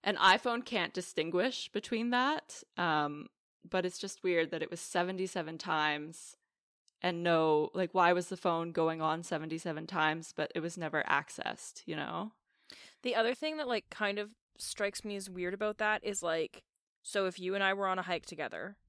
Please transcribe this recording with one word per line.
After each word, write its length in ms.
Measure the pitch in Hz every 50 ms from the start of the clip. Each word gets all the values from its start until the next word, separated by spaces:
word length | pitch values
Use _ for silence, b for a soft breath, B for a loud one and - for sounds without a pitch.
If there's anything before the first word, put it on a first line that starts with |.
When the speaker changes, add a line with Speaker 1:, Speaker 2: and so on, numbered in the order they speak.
Speaker 1:
An 140 | - 202 202
iPhone 480 | - 175 190 190 220 - 247 233 240 -
can't 280 | - 240 202 170 170 -
distinguish 720 | 185 180 - - - 156 165 165 180 208 262 254 - - -
between 380 | - 214 - - 240 220 233 240
that, 520 | 247 247 254 277 311 302 - - - - - _ _
um, 520 | - 175 165 156 151 147 147 147 151 - - _ _ _ _ _ _ _ 180
but 160 | - 185 180
it's 120 | 185 180 -
just 240 | - 196 - - -
weird 260 | 185 175 165 165 165
that 120 | 170 160
it 80 | 156 -
was 100 | 170 165
seventy-seven 800 | - - - 180 175 180 190 185 190 185 - 185 160 156 165 156
times 760 | - 190 165 156 151 151 147 147 151 160 165 - - - - _ _ _ _ _ _ _ _ _ _ _ _ _
and 200 | - 180 175 170
no, 480 | 175 175 170 160 160 156 156 151 156 -
like, 220 | - 175 185 170 -
why 180 | 190 175 170
was 160 | 180 180 175 -
the 80 | 190
phone 360 | 175 - 180 170 165 165 170
going 280 | 165 170 160 160 160 160
on 220 | 160 160 160 165
seventy-seven 640 | 170 - 170 156 160 160 160 165 - 180 156 156 156
times, 460 | - 190 170 156 156 156 165 160 - -
but 140 | - 156 - -
it 60 | -
was 160 | 156 170 165
never 260 | 180 165 151 - 151 -
accessed, 760 | - - 139 143 - - - - - - - - - - - -
you 100 | - 156
know? 360 | 151 143 - - 170 202 220 _ _ _ B B B B B B B B B B B
Speaker 2:
The 120 | - 247 233
other 200 | 214 226 233 254
thing 240 | - 302 311 311 311
that, 100 | 294 247
like, 220 | 240 214 _ _
kind 280 | - - 214 202 202 208
of 120 | 208 214 226 _ _ _ _ -
strikes 460 | - - - - 208 202 202 - -
me 120 | 214 202
as 140 | 196 190 190
weird 240 | 185 180 175 180 190
about 240 | 196 214 214 208 -
that 240 | 214 214 214 - -
is, 180 | 208 196 -
like, 400 | 175 165 160 165 160 - - - _ _ _ _ _ _ _ _
so 240 | _ - - 202 190
if 120 | 185 180 190
you 160 | 180 180 196
and 100 | 202 196
I 80 | 190 196
were 120 | 196 196
on 120 | 190 185 185
a 40 |
hike 240 | 175 180 180 156 -
together 500 | - 180 156 147 113 - 82 113 190 202 _ _